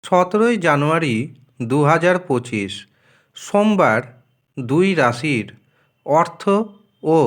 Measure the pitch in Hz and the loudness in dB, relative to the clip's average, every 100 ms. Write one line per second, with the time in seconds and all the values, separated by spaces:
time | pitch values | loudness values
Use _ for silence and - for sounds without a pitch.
0 | - 180 269 208 233 226 165 143 147 165 | 0 0 2 0 0 2 2 2 2 0
1 | 156 110 139 - _ _ 117 139 147 165 | 0 -2 -6 -12 _ _ -4 0 2 2
2 | 170 180 180 127 120 107 98 - - _ | 2 0 0 -4 -2 -6 -6 -10 -18 _
3 | _ _ _ - - 202 214 202 143 110 | _ _ _ -20 -4 0 2 2 2 0
4 | - - _ _ _ - 120 147 190 170 | -4 -20 _ _ _ -14 -4 0 0 2
5 | 127 117 156 127 98 - _ _ _ _ | 0 0 -4 -4 -6 -14 _ _ _ _
6 | - 151 170 - - 202 220 - _ _ | 0 0 0 -4 -2 -2 -2 -12 _ _
7 | 147 160 | 0 2